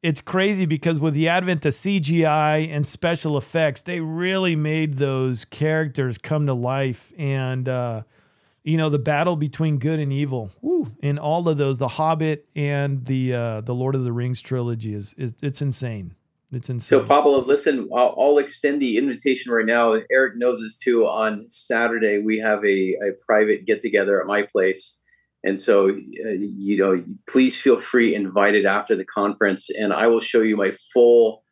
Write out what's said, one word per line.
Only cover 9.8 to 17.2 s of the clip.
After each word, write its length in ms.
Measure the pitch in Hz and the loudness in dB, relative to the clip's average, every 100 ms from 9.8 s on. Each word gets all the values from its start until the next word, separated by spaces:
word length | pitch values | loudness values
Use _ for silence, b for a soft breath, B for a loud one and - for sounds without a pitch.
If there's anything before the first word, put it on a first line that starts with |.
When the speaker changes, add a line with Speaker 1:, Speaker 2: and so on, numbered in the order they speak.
| 139 160 | -2 -2
Speaker 1:
and 120 | 143 | -2
evil, 400 | 135 147 131 107 - | -2 -2 -4 -8 -8
woo, 260 | 277 359 185 110 | -2 -2 -2 -6
in 160 | 143 143 | -4 -2
all 300 | 147 160 170 | -2 0 0
of 100 | 147 | 0
those, 200 | 139 131 | 0 0
The 100 | 131 | -4
Hobbit 600 | - 156 160 160 151 _ - | -2 0 0 0 -4 _ -6
and 500 | 143 143 143 139 123 | -2 -2 -2 -4 -2
the, 280 | 131 127 | -2 0
uh, 280 | 123 117 110 | -2 -4 -4
the 120 | 113 123 | -6 -4
Lord 200 | 131 135 | -2 0
of 80 | |
the 80 | 123 | -2
Rings 300 | 120 123 127 | -2 -4 -6
trilogy 520 | - 131 120 117 110 | -4 -4 -2 -4 -6
is, 200 | 104 101 - | -8 -10 -10
is, 160 | 131 113 | -10 -6
it's 200 | 147 135 | -8 -4
insane. 540 | 143 123 127 107 90 90 _ _ _ | -4 -4 -6 -8 -12 -16 _ _ _
It's 160 | 127 - | -12 -8
Speaker 2:
So 60 | |
Speaker 1:
insane. 320 | 123 - 139 110 | -8 2 2 4
Speaker 2:
Pablo, 360 | 139 | 4